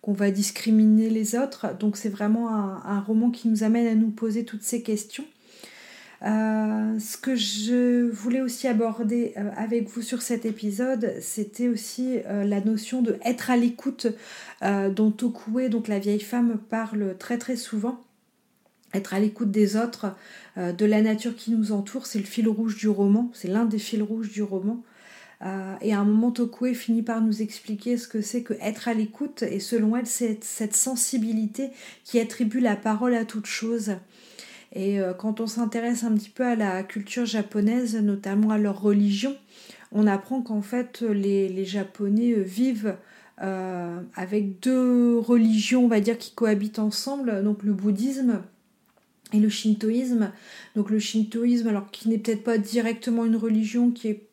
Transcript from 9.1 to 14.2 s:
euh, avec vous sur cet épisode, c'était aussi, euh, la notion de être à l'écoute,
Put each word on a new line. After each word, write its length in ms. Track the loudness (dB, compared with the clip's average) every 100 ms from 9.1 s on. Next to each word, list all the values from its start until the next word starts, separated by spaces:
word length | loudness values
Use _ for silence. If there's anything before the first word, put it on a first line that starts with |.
| 0 -2 -4
euh, 120 | -6 -4
avec 320 | -2 -2 -2
vous 140 | -6
sur 200 | -6 -6
cet 240 | -4 -4 -4
épisode, 680 | -4 -4 -2 -2 0 -2 -4
c'était 460 | -8 -6 -6 -2 -2
aussi, 500 | 0 -4 -6 -2 -2 -2
euh, 180 | -2
la 160 | 0 2
notion 420 | 2 0 -2 -2
de 160 | 0 0
être 260 | -2 -2 2
à 60 | 4
l'écoute, 520 | 4 0 -6 -2 -4 -4